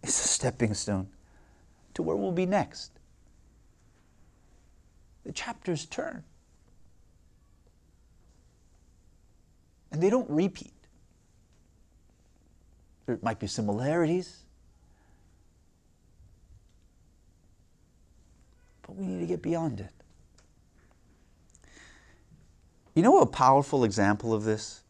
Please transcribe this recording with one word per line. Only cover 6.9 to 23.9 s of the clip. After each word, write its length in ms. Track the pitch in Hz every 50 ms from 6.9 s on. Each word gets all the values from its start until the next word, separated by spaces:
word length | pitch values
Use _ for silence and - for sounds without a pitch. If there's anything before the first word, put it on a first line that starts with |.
| - - - - - _ _ - _ _ - _ - _ _ - _ _ _ _ _ _ _ _ - - - - _ - _ - _ _ _ _ _ _ _ _ - _ _ - - - _ _ _ - _ _ _ _ _ _ _ _ _ -
And 100 | - 151
they 80 | 170 196
don't 180 | 220 254 226
repeat. 460 | - 147 156 185 196 190 - - - - - - - _ - - _ _ _ _ _ _ - _ _ _ _ _ _ _ _ - _ _ - _ _ _ _ _ _ _ _ _ _ - _ _ - - _ - _ - _ _
There 140 | - 120 104
might 180 | - 117 110 -
be 60 | -
similarities, 920 | 98 - - 110 104 101 107 127 143 156 175 170 151 170 185 180 - - - - - - _ - - - _ - - - _ _ _ - _ _ - _ _ _ _ _ _ _ _ _ _ _ _ _ _ _ _ _ _ - - - _ - _ - - _ - - _ _ - _ _ _ _ _ _ _ - _ _ _ _ - _ - _ _ _ _ _ _ _ - _ _ - - - - _ - _ - _ - _ - -
but 140 | - - 196
we 100 | 190 196
need 140 | 185 185 180
to 80 | 170
get 160 | 165 180 160 -
beyond 380 | - 170 165 165 156 117 95
it. 100 | 95 92 - - - _ _ _ - _ _ - _ _ _ _ _ _ _ - _ _ _ _ _ _ - _ _ _ _ _ _ _ - - - - - - - - - - - - - - - _ - - - - - - - - _ _ _ - -
You 80 | 151 175
know 160 | 240 349 392
a 80 | -
powerful 560 | - - - 131 127 135 139 143 - - 139 123
example 500 | 110